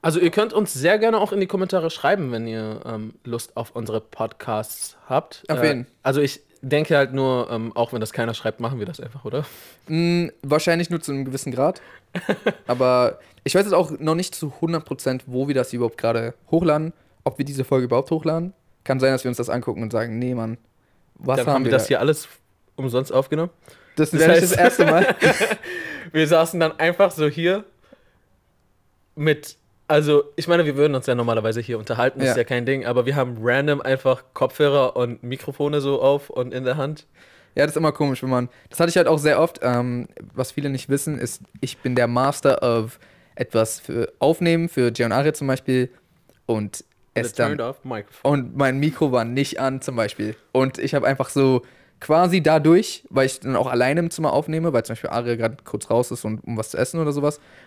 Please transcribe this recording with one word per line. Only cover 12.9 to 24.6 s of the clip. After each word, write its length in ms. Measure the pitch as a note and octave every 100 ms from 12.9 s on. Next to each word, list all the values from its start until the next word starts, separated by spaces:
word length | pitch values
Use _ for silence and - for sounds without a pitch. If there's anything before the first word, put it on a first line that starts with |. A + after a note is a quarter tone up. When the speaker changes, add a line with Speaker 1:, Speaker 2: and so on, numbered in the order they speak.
| B2+ B2 - - _
Speaker 2:
ich 120 | - F#3
weiß 100 | G3+
jetzt 80 |
auch 180 | F3 E3
noch 240 | D#3 D#3 D#3+
nicht 200 | F#3 -
zu 180 | D3+ -
hundert 240 | E3 E3 -
Prozent, 380 | C3+ - C3 B2+
wo 220 | B2+ C#3
wir 60 | C3+
das 180 | B2+
überhaupt 240 | B2 A#2+ -
gerade 360 | A#2 A#2 A#2 - _
hochladen. 420 | E3 E3+ D3+ D#3+ - _ _ -
Ob 140 | -
wir 60 | C#3
diese 200 | C#3 B2+
Folge 200 | C3+ B2
überhaupt 240 | A#2+ C3+
hochladen. 420 | D#3+ D#3 D#3+ F3 - _ _ -
Kann 140 | C3
sein, 100 | C3
dass 120 | C3 B2+
wir 40 |
uns 80 | A#2+
das 120 | A#2+
angucken 320 | A#2+ B2 A2+
und 80 | A2+
sagen, 260 | A2+ A#2 A2+
"Nee, 140 | B2+ B2
Mann, 220 | A2+ A#2 _ _ _ _ _ _
was 220 | - C3
Speaker 1:
Dann 100 | B2
Speaker 2:
haben 60 | C#3
Speaker 1:
haben 80 | B2+
wir 60 |
Speaker 2:
wir 60 | B2+
Speaker 1:
das 60 |
Speaker 2:
da?" 40 | -
Speaker 1:
hier 100 | C3+
alles 280 | C3+ D3+ - - _ _ _ -
umsonst 340 | C3+ A#2+ C3+
aufgenommen. 400 | B2+ C3+ D3+ E3+ _ _ - _ -
Speaker 2:
Das 140 | D#3
Speaker 1:
Das 80 | D#3+
Speaker 2:
wäre 120 | D#3+
nicht 80 | E3+
Speaker 1:
heißt, 80 | F3
Speaker 2:
das 60 |
erste 260 | -